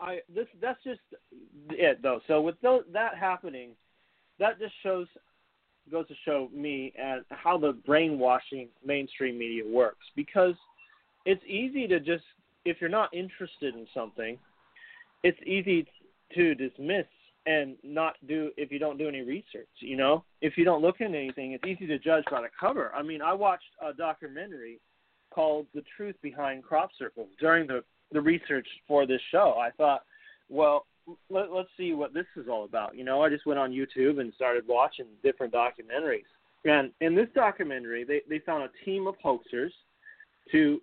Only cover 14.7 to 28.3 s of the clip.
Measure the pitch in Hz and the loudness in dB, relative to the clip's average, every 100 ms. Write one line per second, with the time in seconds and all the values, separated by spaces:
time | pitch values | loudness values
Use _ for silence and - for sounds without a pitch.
14.7 | _ - - - _ 180 170 - 190 185 | _ -20 -20 -20 _ 2 2 0 -2 2
15.7 | 175 156 _ _ _ _ 170 170 135 131 | 0 0 _ _ _ _ 2 2 2 -4
16.7 | - 143 196 160 _ _ _ - 156 139 | -6 -4 -2 -4 _ _ _ 0 0 0
17.7 | 131 139 151 160 - 135 156 151 - 143 | -8 -8 -2 -2 -4 -6 -4 -4 -6 -8
18.7 | 143 151 143 151 139 123 156 - - 113 | -4 -4 -4 -6 -6 -6 -8 -10 -18 -18
19.7 | _ 117 131 135 156 - _ 160 165 170 | _ -8 0 2 2 0 _ -2 2 4
20.7 | 160 165 185 220 160 135 131 131 131 185 | 4 4 2 -2 -4 -6 -8 -10 -8 -6
21.7 | 180 185 143 156 160 147 135 117 - 196 | -6 -4 -4 2 2 2 -4 -6 -4 -2
22.7 | 269 123 135 151 156 151 196 202 180 - | -2 -4 -6 -8 -4 -2 0 0 0 -4
23.7 | - 156 139 165 156 151 139 202 156 117 | -12 -10 -6 -6 -6 -10 -14 -14 -14 -16
24.7 | 117 _ _ _ _ _ - 156 151 147 | -18 _ _ _ _ _ 0 2 0 -4
25.7 | 147 147 - 208 190 147 139 139 131 127 | -12 -14 -10 -10 -10 -10 -6 -6 -6 -2
26.7 | 156 185 - 120 - 104 98 156 165 156 | 0 -2 -6 -12 -12 -14 -2 4 4 4
27.7 | 127 - _ _ 151 147 | -4 -8 _ _ 0 2